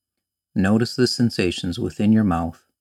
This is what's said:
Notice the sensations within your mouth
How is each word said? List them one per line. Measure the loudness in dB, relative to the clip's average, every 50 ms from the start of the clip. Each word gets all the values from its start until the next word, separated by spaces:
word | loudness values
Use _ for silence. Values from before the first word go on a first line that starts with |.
| _ _ _ _ _ _ _ _ _ _ _
Notice | -2 2 2 2 2 0 -2 0
the | 0 0 0
sensations | 2 0 0 0 0 0 -2 -2 -2 -4 -6 -8 -6 -6
within | -6 -8 -4 0 2 4
your | 4 4
mouth | 4 2 0 0 -2 -6 -8 -12 _ _ _ _